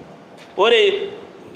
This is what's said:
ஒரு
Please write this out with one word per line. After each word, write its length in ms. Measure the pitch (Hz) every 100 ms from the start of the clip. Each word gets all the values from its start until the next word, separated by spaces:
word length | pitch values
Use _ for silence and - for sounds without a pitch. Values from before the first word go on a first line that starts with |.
| - - - - - -
ஒரு 540 | 220 233 202 - - - - - -